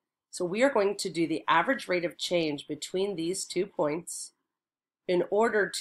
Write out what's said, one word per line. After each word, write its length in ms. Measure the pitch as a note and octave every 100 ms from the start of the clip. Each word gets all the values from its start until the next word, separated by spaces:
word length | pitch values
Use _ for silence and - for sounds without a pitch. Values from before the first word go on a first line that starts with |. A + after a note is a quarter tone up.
| _ _ _
So 140 | -
we 180 | F3+ G#3
are 80 | C#4
going 260 | A#3 G3+ G3+
to 120 | F#3+
do 160 | D#3+ D#3
the 160 | D#3+ -
average 400 | E3 E3+ B3+ -
rate 160 | F3+
of 120 | E3 -
change 520 | - F3 D#3+ D3 -
between 480 | D3+ - F#3 G3+ E3+
these 280 | E3 F#3
two 220 | - F3 F#3
points 640 | - D3+ D#3+ E3 - - _ _ _ _ _ _ _ -
in 160 | F3+ F3
order 380 | G3+ A3+ G#3+ F#3 -